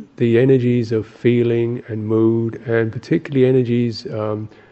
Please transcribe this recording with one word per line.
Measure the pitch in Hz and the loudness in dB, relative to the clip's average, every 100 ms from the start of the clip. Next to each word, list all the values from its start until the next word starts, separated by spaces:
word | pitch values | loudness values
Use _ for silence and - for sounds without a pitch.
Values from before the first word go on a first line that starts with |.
| - - | -16 -4
the | 120 117 | 2 4
energies | 131 135 123 123 110 | 4 4 2 0 0
of | 110 101 | -4 -4
feeling | - 120 120 117 117 117 120 - | -2 0 2 2 0 -2 -4 -8
and | 110 | -8
mood, | 107 110 113 113 113 113 117 | -2 2 2 2 -2 -8 -4
and | 117 113 | -2 -2
particularly | 120 - 165 - 135 127 | -6 -4 -4 -2 2 4
energies, | 131 120 120 120 107 - | 2 2 0 -2 -6 -10
um, | 110 107 107 107 - - | -8 -6 -6 -8 -16 -20